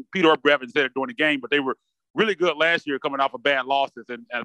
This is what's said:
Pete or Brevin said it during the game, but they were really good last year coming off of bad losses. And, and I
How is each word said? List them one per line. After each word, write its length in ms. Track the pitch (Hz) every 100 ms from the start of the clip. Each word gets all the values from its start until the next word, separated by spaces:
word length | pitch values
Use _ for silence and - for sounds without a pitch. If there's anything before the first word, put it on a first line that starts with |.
| -
Pete 140 | 190 160
or 100 | 151
Brevin 340 | 147 143 123
said 140 | 147
it 80 | 131
during 140 | 135 127
the 60 |
game, 260 | 117 151 143
but 100 | 120
they 100 | 143
were 160 | 131 - _ _ _
really 200 | - 220
good 200 | 165 175 151
last 280 | 165 170 147
year 120 | 135
coming 200 | 147 139
off 120 | 139
of 100 | 123
bad 220 | 143 135
losses. 400 | 123 139 131 120 113
And, 160 | 120 120
and 120 |
I 20 | 131